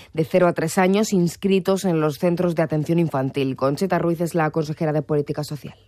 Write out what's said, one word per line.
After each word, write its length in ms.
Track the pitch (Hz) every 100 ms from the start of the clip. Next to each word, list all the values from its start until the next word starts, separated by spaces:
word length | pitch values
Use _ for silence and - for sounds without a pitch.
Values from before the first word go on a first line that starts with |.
| -
de 120 | 156
cero 220 | 160 185 180
a 60 |
tres 260 | 165 160 -
años 340 | 185 196 220
inscritos 720 | 190 175 - 196 190 175 190
en 160 | 190 165
los 200 | 156 143
centros 340 | 180 170 180
de 80 | 165
atención 380 | 160 156 151 170
infantil. 560 | 165 139 135 143 135 131
Conchita 420 | 135 147 190 175
Ruiz 220 | 170 165
es 160 | 170 175
la 140 | 156
consejera 420 | 160 151 156 160
de 100 | 151
Política 400 | 147 151 147 151
Social. 320 | 147 147 139 -